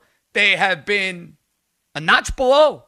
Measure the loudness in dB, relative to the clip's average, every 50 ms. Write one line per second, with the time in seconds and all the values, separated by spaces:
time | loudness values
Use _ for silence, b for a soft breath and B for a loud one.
0 | _ _ _ _ _ _ _ 0 0 0 2 0 0 -2 -2 -4 -4 -4 -4 -4
1 | -4 -6 -8 -12 -16 -20 -20 _ _ _ _ _ _ _ _ _ _ _ _ -8
2 | 0 0 0 0 0 -4 -4 -2 0 2 4 4 4 2 2 -4 -16